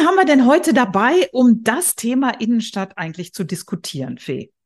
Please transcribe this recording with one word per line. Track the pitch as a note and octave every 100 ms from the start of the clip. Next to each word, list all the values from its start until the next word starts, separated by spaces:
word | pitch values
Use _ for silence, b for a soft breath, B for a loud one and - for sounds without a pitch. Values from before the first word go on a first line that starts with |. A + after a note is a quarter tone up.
| D#4+
haben | F#4+
wir |
denn | F#4 C#4 B3
heute | D#4+ F4
dabei, | C4 A#3 G3 A#3 F4+ -
um | B3+ B3 A3+
das | A3 C4 F4 -
Thema | A#3 B3+ C4 -
Innenstadt | A3+ A#3 A3 G3+ F#3+ -
eigentlich | E3 E3 F3
zu | -
diskutieren, | D#3+ E3 - - - C3+ B2+ -
Fee? | - B2+ - _